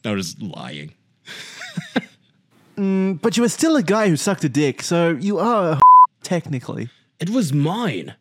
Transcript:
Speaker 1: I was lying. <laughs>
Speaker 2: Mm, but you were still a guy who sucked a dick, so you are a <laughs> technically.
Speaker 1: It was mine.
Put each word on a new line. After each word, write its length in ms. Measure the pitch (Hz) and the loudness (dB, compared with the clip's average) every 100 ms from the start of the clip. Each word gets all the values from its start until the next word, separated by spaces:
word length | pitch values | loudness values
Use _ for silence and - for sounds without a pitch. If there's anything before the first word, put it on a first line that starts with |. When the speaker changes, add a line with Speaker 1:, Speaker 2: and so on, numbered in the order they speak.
Speaker 1:
I 80 | 107 | -4
was 280 | 101 87 - | -6 -6 -12
lying. 540 | 101 - 62 73 76 _ | -14 -12 -14 -14 -16 _
<laughs> 1040 | _ _ - - - - 719 605 698 - - _ _ _ _ _ _ - | _ _ -20 -20 -18 -18 -14 -14 -6 -8 -8 _ _ _ _ _ _ -4
Speaker 2:
Mm, 440 | 196 190 190 175 | -2 0 -2 0
but 140 | 233 185 | -2 0
you 60 | |
were 40 | 240 | 0
still 280 | - 320 302 | 0 0 2
a 80 | |
guy 240 | 170 208 214 | 2 2 2
who 80 | 151 | 2
sucked 260 | - 190 | 0 -2
a 60 | 151 | -2
dick, 340 | 135 147 - | 0 0 -2
so 280 | - 170 170 | -4 0 0
you 280 | 147 196 196 | 0 -2 -2
are 340 | 208 226 175 | 0 0 0
a 60 | 147 988 1017 | 4 8 8
<laughs> 220 | 1017 _ | 8 _
technically. 640 | - 175 160 135 - - 120 _ _ _ | -4 -4 -2 -8 -6 -10 -12 _ _ _
Speaker 1:
It 100 | 170 | -2
was 220 | 247 170 | 0 0
mine. 640 | 143 147 208 226 101 71 - | 0 0 -2 -4 -4 -10 -20